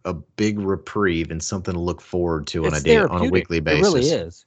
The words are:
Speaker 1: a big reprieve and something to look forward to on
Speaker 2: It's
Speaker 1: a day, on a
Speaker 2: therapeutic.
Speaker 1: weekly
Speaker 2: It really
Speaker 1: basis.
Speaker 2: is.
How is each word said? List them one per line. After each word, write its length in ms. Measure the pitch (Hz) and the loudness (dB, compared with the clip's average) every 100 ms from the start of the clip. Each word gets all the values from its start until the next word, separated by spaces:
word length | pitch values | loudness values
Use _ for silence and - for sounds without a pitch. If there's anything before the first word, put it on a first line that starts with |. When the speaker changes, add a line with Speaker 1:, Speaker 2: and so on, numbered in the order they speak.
| - | -8
Speaker 1:
a 80 | |
big 460 | 85 80 - 107 104 | -8 -8 -2 -2 0
reprieve 680 | 98 95 - 107 98 82 80 | -2 -4 -4 0 0 0 -2
and 140 | 82 | -6
something 300 | - 98 90 | -6 -6 -4
to 60 | 87 | -4
look 200 | 87 82 | -4 -6
forward 480 | - 90 87 80 73 | -4 -2 0 -2 -4
to 180 | 85 80 | -2 -2
on 80 | |
Speaker 2:
It's 80 | 78 | 0
Speaker 1:
a 20 | 73 | 4
day, 120 | 78 | 4
on 60 | |
a 40 | - | 4
Speaker 2:
therapeutic. 220 | 87 - | 0 2
Speaker 1:
weekly 240 | - - 87 | 0 0 -2
Speaker 2:
It 240 | 73 - | 2 2
really 200 | 196 147 | 4 4
Speaker 1:
basis. 100 | 139 | 2
Speaker 2:
is. 320 | 143 85 - | 0 -4 -14